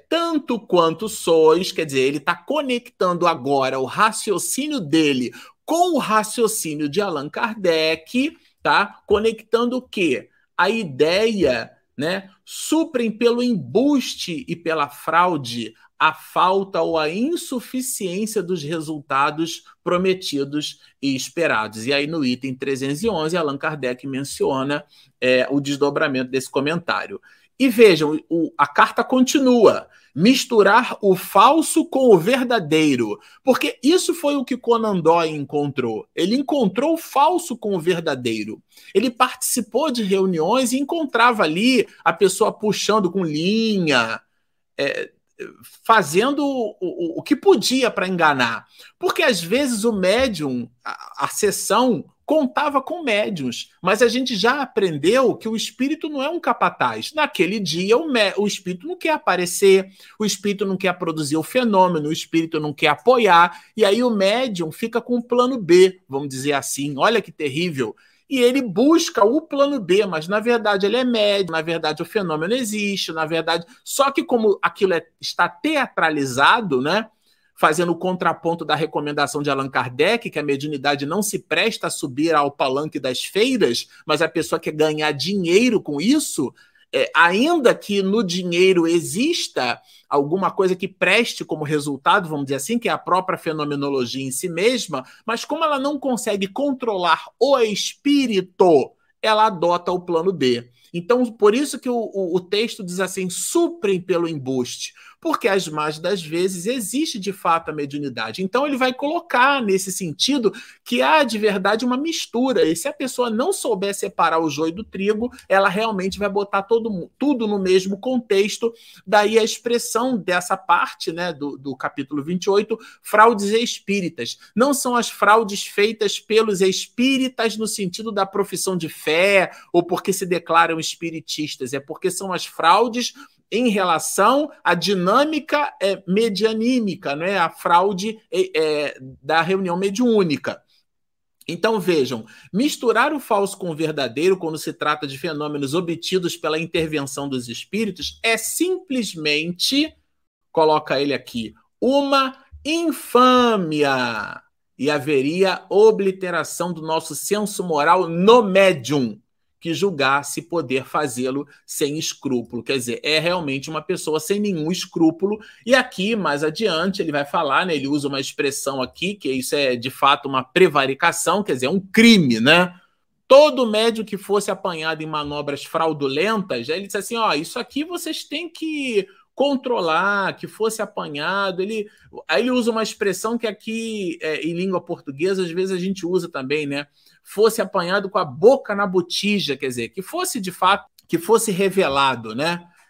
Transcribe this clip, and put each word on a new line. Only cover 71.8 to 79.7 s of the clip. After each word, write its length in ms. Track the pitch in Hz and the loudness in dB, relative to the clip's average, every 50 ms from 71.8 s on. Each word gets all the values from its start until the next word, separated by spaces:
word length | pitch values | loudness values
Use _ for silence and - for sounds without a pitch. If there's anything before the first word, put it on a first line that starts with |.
| 156 151 151 156 165 | -2 -2 -2 -4 -6
o 20 | |
fenômeno 480 | - - 214 196 170 156 151 160 185 233 | -4 -4 -4 -2 -2 -2 -2 -2 -2 -2
existe, 580 | 269 247 208 214 214 208 202 196 185 - - | -2 -2 -4 -4 -4 -2 -2 -2 -4 -6 -6
na 140 | 165 160 160 | -4 -4 -4
verdade. 400 | 151 165 165 160 165 165 185 175 _ - _ - | -2 -2 -2 0 0 -2 -2 -2 _ -20 _ -14
Só 280 | - - - 269 277 | -10 -2 0 0 0
que 120 | 269 330 269 | 0 -2 -2
como 360 | - 262 233 220 214 190 - | 0 0 2 2 2 0 2
aquilo 320 | - 170 - - 202 190 175 | 0 -4 -2 0 0 0 0
é, 100 | 160 160 _ _ _ | 0 -4 _ _ _
está 300 | - - - - 180 165 | -12 -10 -2 -2 -2 -2
teatralizado, 1300 | - - - 294 320 285 254 - - - 165 160 156 147 139 131 123 131 143 160 202 247 226 180 139 123 | -2 -6 -4 -2 -2 0 -2 -2 -2 0 0 0 0 0 -2 -2 2 4 4 6 6 4 2 0 0 0
né, 300 | 131 151 180 214 220 - _ _ _ _ _ _ _ _ _ | 0 0 0 -2 -2 -4 _ _ _ _ _ _ _ _ _
fazendo 360 | - - 165 156 165 175 175 | 2 2 2 4 2 0 0
o 60 | 170 165 | 0 -2
contraponto 640 | 180 185 185 175 180 175 156 - - 165 170 170 165 | -2 -4 -4 -2 -2 -2 -2 -2 -4 -4 -4 -4 -2
da 100 | 151 151 | -2 -2
recomendação 680 | 143 165 156 - 160 147 147 147 147 143 139 - 147 | -2 -2 -4 -4 -4 -4 -4 -2 -2 -2 -2 -2 -4
de 80 | 147 147 | -2 -2
Allan 180 | 139 139 135 | -2 -2 -2
Kardec, 600 | 135 | -2